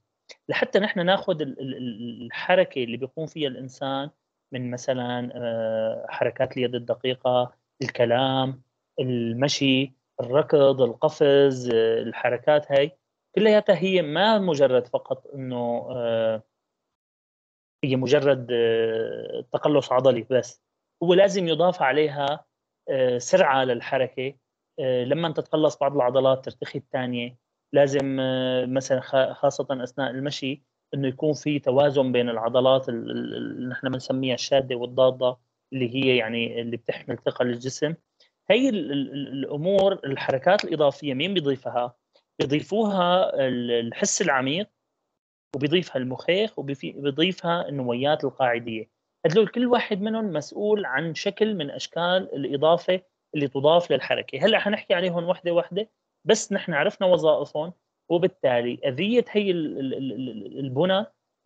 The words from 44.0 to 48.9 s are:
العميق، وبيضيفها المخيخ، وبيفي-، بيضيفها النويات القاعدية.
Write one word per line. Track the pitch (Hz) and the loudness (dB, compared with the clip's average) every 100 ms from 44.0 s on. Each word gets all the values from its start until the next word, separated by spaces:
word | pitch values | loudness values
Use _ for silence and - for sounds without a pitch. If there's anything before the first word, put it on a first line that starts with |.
| 208 - | -2 0
العميق، | 175 135 131 160 208 _ _ _ _ _ _ _ _ 139 | 0 0 0 -4 -6 _ _ _ _ _ _ _ _ -4
وبيضيفها | 143 170 170 135 | 0 0 0 -4
المخيخ، | 127 127 - 180 220 - | -6 -4 -2 0 -2 -6
وبيفي-، | 143 139 170 - | -10 -8 -10 -6
بيضيفها | 143 139 175 180 175 170 - | -4 0 -2 -2 -4 -4 -4
النويات | 143 123 120 139 151 | -6 -4 -2 0 0
القاعدية. | 139 - 127 120 117 110 110 | -2 -2 0 0 -4 -10 -12